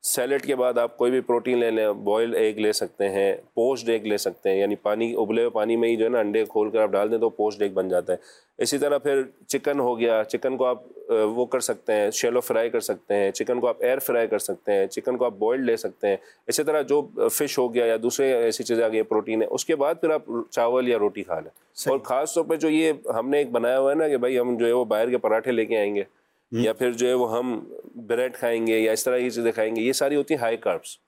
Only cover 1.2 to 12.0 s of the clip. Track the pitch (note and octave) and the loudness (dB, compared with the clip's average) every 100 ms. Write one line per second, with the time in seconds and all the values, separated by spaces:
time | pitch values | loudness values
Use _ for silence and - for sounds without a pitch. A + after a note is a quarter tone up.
1.2 | B2 A#2+ A#2+ B2 A#2 A2+ G#2+ G#2 G2+ G#2+ | 2 0 2 2 2 2 0 0 0 0
2.2 | A#2 A#2 G#2+ G#2+ G#2+ G#2 G2 _ G2 G2 | 2 2 0 2 0 0 -4 _ -2 2
3.2 | G2 F#2+ - - A#2 C3 A#2 A2+ G#2+ G#2 | 0 0 -4 0 0 0 -2 -2 0 -2
4.2 | - F2 G2+ F#2+ G2+ G#2 G#2 G#2 A2+ A#2+ | -2 -4 0 2 2 0 -2 -2 -2 -2
5.2 | G#2+ A2 A#2 A2+ G#2+ A2+ A#2 A#2 A2+ B2 | -2 0 0 0 0 2 2 2 0 0
6.2 | G#2 G#2+ G#2+ A2 G#2+ A2 G#2+ G2 G#2+ A2+ | 0 0 -2 -2 0 2 2 2 0 0
7.2 | A2+ - G#2+ G2+ G2+ F#2+ F#2 F2+ F2 F2+ | -2 0 -4 -2 -4 -2 0 -2 -2 -6
8.2 | - - _ _ A#2+ C#3+ C#3+ C#3+ C#3+ C#3 | -6 -20 _ _ -4 0 0 0 0 -2
9.2 | C3+ - _ C#3 D3 C#3+ B2 A#2+ A#2+ A2 | -2 -10 _ -4 -2 0 0 0 2 2
10.2 | G#2+ A#2 C3+ C3 B2+ A#2+ - - - A2+ | 0 -2 -4 0 -2 -2 -8 -20 -2 2
11.2 | G#2+ A#2 B2 B2+ - G#2+ - G#2+ | 2 0 -2 -2 -4 -6 0 2